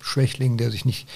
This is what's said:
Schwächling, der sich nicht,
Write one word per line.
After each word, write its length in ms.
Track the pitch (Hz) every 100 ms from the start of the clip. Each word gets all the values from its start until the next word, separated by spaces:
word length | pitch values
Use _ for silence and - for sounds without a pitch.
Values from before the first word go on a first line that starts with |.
Schwächling, 560 | - - 127 - 131 117
der 140 | 117
sich 140 | 107
nicht, 240 | 127 - -